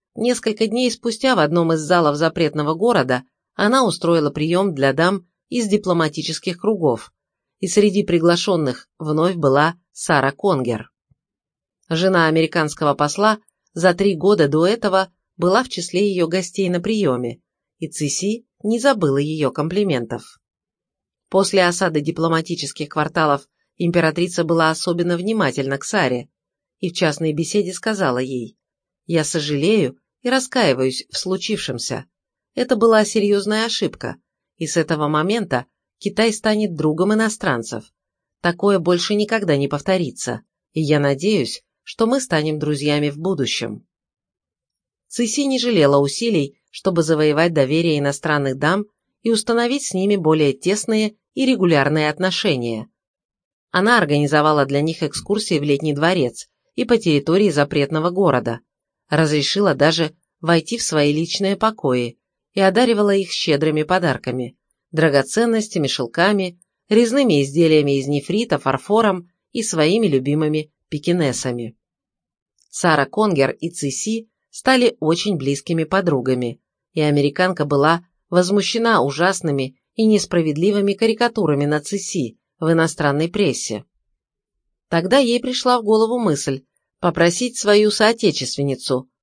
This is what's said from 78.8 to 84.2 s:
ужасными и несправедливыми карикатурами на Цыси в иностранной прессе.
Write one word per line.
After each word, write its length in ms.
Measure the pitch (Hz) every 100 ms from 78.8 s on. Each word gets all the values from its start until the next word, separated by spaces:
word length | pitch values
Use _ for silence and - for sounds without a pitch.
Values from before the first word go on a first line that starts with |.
| 233 196
ужасными 800 | 135 135 180 190 160 139 131 - _ -
и 100 | 220
несправедливыми 880 | 208 - 175 156 147 196 202 196
карикатурами 720 | 196 226 220 240 226 165 143 147
на 160 | 151
Цыси 580 | - 202 - 180 113 - _ -
в 120 | 160
иностранной 580 | 165 160 - 147 143 170
прессе. 560 | 202 180 123 - 107 - _ _ _